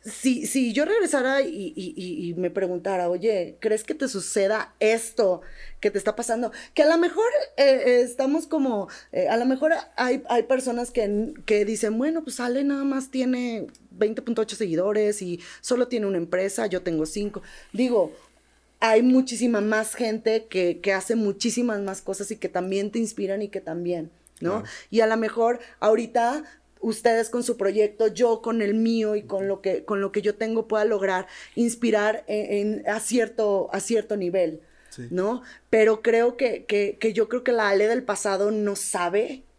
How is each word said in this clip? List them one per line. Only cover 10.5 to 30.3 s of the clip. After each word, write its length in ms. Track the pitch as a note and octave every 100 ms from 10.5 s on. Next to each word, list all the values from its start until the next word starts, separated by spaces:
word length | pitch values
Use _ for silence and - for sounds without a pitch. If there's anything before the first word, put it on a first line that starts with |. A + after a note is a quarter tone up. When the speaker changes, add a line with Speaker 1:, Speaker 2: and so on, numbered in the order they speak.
| C4 B3+ A#3+ A#3+
Speaker 1:
que, 420 | - G#3 G#3 A3+ - -
que 180 | G#3
dicen, 320 | G3+ A3 A3 A3
"Bueno, 240 | C#4 E4
pues 160 | D#4 -
Ale 240 | B3 B3
nada 200 | C#4+ C#4
más 260 | C#4 C4+ C4
tiene 560 | C4 B3+ B3 B3 A3+ D#3+ - _
veinte 300 | F3+ G#3+ A3+
punto 220 | B3 A3+
ocho 140 | A3 -
seguidores 680 | G#3 D#3+ F#3+ G#3+ G#3 G#3
y 180 | F#3 E3+ - -
solo 260 | - B3 B3
tiene 160 | A#3+ G3+
una 120 | F#3
empresa, 480 | E3+ F3+ G3 G3 A3
yo 160 | F3+
tengo 240 | F3+ D#3+ D#3
cinco". 360 | - G#3 G3+ - - -
Digo, 400 | G3+ B3+ A#3 D#3+ - - _ _ _ _ _
hay 220 | A3 A3
muchísima 600 | B3+ B3+ C4 A#3 B3 A3+
más 320 | G#3 G#3+ A3
gente 500 | - A#3+ A3 A3 A3 A3
que, 300 | F#3 F3 E3+
que 120 | G3+
hace 220 | F#3+ F#3 A3+
muchísimas 640 | G#3 G3 A#3 A#3+ B3 G#3
más 220 | G3 F#3+
cosas 280 | - G3 G3+
y 60 | A3
que 140 | F#3
también 400 | F#3 F#3 F#3+ G#3
te 80 | A#3
inspiran 420 | A3 - G3 G3
y 80 | G#3
que 140 | G3+
también, 480 | F#3 E3 F3 F3 D#3+ _ _ -
¿no? 140 | E3 G#3
Speaker 2:
Claro. 60 | G#3 - -
Speaker 1:
Y 100 | A3
a 60 | A3
lo 100 | A3+
mejor 440 | A3 A3+ A3+ A#3+ - -
ahorita 640 | G#3+ A3 A#3 B3 A#3 D4 D#4 - _ _
ustedes 500 | A#3 A3 A#3 A3+ A3+
con 120 | B3
su 140 | A#3+ A#3
proyecto, 520 | G3 G3+ G#3 G#3 A3
yo 340 | G#3+ A#3+ A3
con 180 | A#3 A3+
el 140 | G3+
mío 420 | A3 A3+ A3+ G#3+ G#3
y 60 |
con 260 | G#3 G3 G3
lo 140 | G3
que, 240 | G3 E3+ -
con 160 | G3+
lo 100 | G3
que 80 | G#3
yo 140 | G3+